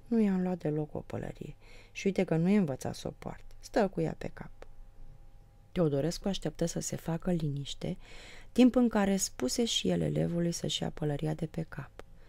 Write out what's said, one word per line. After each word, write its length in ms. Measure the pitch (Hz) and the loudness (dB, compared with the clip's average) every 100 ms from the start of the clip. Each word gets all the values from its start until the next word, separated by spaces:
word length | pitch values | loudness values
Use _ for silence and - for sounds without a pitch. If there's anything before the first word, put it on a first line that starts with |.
| - | 0
nu 140 | 233 | 4
i-am 200 | 208 190 | 4 4
luat 160 | 185 180 | 0 0
deloc 380 | 151 151 151 - | 0 0 -2 -6
o 40 | |
pălărie 560 | - - - - - - - - - | -6 -6 -6 -8 -12 -14 -18 -20 -16
și 140 | - 196 | -2 0
uite 180 | 190 | 2
că 120 | 185 160 | 2 4
nu 140 | 175 | 6
e 80 | 208 | 4
învățat 380 | 165 131 - - | 4 0 -4 -6
să 120 | - | -8
o 60 | - | -8
poarte, 360 | - - - - | -10 -10 -14 -14
stă 280 | - 269 190 | -2 2 2
cu 140 | - | 2
ea 140 | 160 - | -2 -2
pe 140 | - | -8
cap.” 180 | - - - - - - - - - - - - - - | -8 -12 -12 -16 -14 -16 -14 -16 -16 -18 -20 -20 -20 -6
Teodorescu 560 | - 160 139 151 - 202 | 2 4 4 0 0 -2
așteptă 380 | 190 156 - 170 | -2 -4 -2 -2
să 140 | 160 | -2
se 160 | - - | -6 -6
facă 360 | - 165 - | -4 -2 0
liniște, 680 | 175 156 139 143 - - 185 - - - - - | 0 0 -4 -6 -6 -6 -6 -10 -16 -16 -16 -2
timp 240 | - 254 247 | 8 8 8
în 140 | 240 | 4
care 280 | 220 196 196 | 4 4 2
spuse 480 | - - 254 - 233 | 0 -2 -2 0 0
și 240 | - 185 | 2 2
el 120 | 170 | 2
elevului 500 | 151 151 160 170 170 | 2 2 2 2 0
să-și 300 | 170 - - | 0 -2 -2
ia 80 | 165 | -4
pălăria 440 | - 151 143 156 | -2 -2 0 -2
de 120 | 156 160 | -2 -4
pe 200 | - 160 | -6 -8
cap. 340 | - 139 - - - | -8 -12 -14 -18 -18